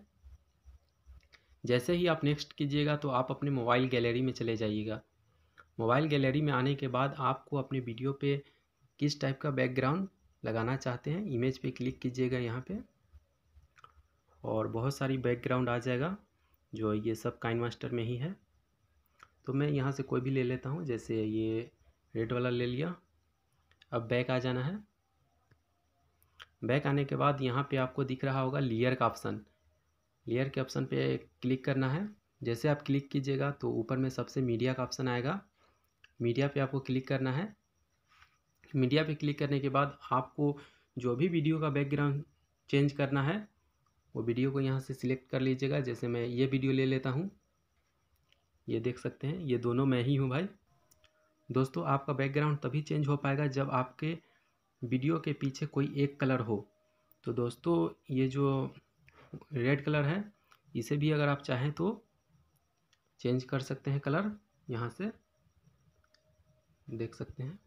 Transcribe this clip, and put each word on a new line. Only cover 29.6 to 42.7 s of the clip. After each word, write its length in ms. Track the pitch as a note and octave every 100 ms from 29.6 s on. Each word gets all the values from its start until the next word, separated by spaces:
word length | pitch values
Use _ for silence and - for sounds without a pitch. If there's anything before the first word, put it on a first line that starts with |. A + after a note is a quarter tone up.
| _ _ _ _ _ _ -
लेयर 220 | A#2 C3+
के 120 | C3+
ऑप्शन 240 | C3 C#3
पे 320 | C3+ C3+ C3+ C3 - _
क्लिक 220 | B2+ C3
करना 260 | - C3+ C3
है। 180 | D3 G#3 - _ _
जैसे 260 | A#2 A#2 D3+
आप 140 | D3
क्लिक 280 | - C#3 C#3
कीजिएगा, 400 | C#3+ C3+ C3+ C#3
तो 220 | C#3 A#2+
ऊपर 240 | A#2+ A2+ C3
में 120 | C3
सबसे 300 | C3 A#2+ -
मीडिया 300 | C3 A2+ B2
का 100 | B2+
ऑप्शन 260 | B2 - B2+
आएगा, 320 | B2 B2 G3 - _ _ _ _ _ - -
मीडिया 260 | A#2+ A#2 C#3
पे 120 | C#3+
आपको 200 | C3+ C#3
क्लिक 280 | C3+ C3 C3
करना 240 | C3+ C3
है। 220 | B2+ A#2+ - _ _ _ _ _ _ - _ _ _ -
मीडिया 320 | C#3+ B2+ C#3+
पे 100 | D#3
क्लिक 240 | D3+ D3 D3
करने 220 | C#3+ C#3
के 80 | C#3
बाद 280 | C3+ C#3+ - -
आपको 440 | B2+ - - D3 C#3+ - _ _ -
जो 200 | B2 A#2+
भी 120 | F3+
वीडियो 320 | E3+ D3+ D#3+
का 100 | D#3
बैकग्राउंड 540 | C#3+ C#3+ C#3+ C#3+ C#3 - _ _ _ -